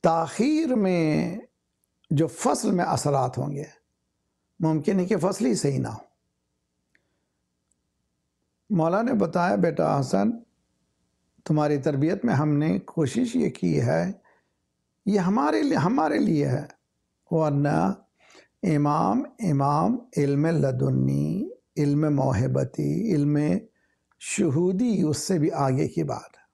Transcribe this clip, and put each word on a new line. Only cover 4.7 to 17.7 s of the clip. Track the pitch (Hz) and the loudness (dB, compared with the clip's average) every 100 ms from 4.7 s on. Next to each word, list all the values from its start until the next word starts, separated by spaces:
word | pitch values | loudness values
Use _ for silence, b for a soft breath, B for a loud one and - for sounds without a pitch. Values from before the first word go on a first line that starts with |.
| 156 175 196 | 0 0 0
है | 180 | 0
कि | 202 | 0
फसल | 175 190 | 0 0
ही | 247 | 0
सही | 196 143 131 | 2 0 -2
ना | 120 | -4
हो। | 107 - _ _ _ _ _ _ _ _ _ _ _ _ _ _ _ _ _ _ _ _ _ _ _ _ _ _ | -8 -18 _ _ _ _ _ _ _ _ _ _ _ _ _ _ _ _ _ _ _ _ _ _ _ _ _ _
मौला | 185 160 190 | 0 2 0
ने | 233 | 0
बताया, | 202 170 175 175 202 | -2 0 0 0 2
"बेटा | 175 156 160 | 0 0 0
हसन, | 147 131 190 214 233 - _ _ _ _ _ _ _ _ _ - | 0 0 0 0 -2 -12 _ _ _ _ _ _ _ _ _ -2
तुम्हारी | 151 151 147 | 0 2 0
तरबियत | 143 139 151 190 | 0 0 0 0
में | 240 | 0
हमने | 160 151 147 156 185 | 0 2 0 0 -2
कोशिश | - - 143 226 247 - | -4 -4 -2 0 -2 0
ये | 139 | -2
की | - 175 | -2 0
है, | 147 123 151 180 202 b b b b _ _ _ _ - | 0 2 0 -2 -6 b b b b _ _ _ _ 0
ये | 202 | 0
हमारे | 180 214 294 311 | 2 0 0 0
लिए, | 285 | 0
हमारे | - 160 262 160 - | 0 2 2 0 0
लिए | 214 156 143 | 2 2 0
है, | 127 - - _ _ _ _ _ | -2 -6 -20 _ _ _ _ _
वरना | 165 151 143 143 | 0 2 2 2